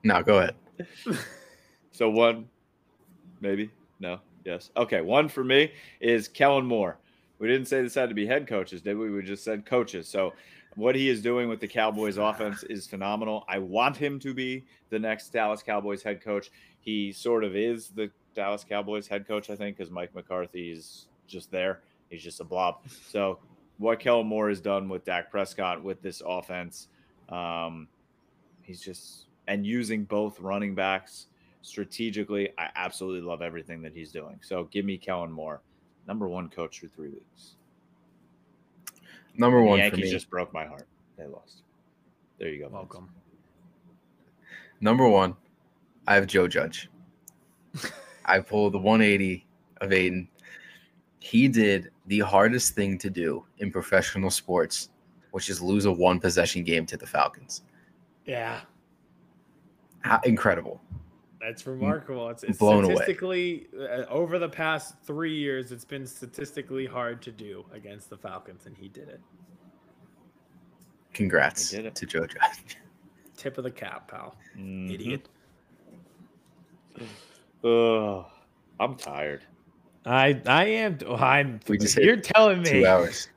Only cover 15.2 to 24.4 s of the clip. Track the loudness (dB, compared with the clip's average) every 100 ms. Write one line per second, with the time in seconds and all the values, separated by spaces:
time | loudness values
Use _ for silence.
15.2 | -6 -2 -2 -4 -4 -4 -4 -6 -6 -8
16.2 | -6 -6 -6 _ _ _ -8 -6 -6 -6
17.2 | -2 0 0 -2 -2 -4 -10 -10 -10 _
18.2 | _ -6 -4 -6 -6 -6 -4 -8 -6 -10
19.2 | -6 -8 -8 -10 -10 -10 -12 -10 -12 -14
20.2 | -8 -8 -8 -10 -12 -14 -18 -20 _ _
21.2 | _ -18 -8 -4 -4 -4 _ _ _ -18
22.2 | -16 -16 -8 -2 -2 -2 -18 -20 -8 -2
23.2 | -2 -4 _ _ _ -4 -2 0 2 2
24.2 | 2 -2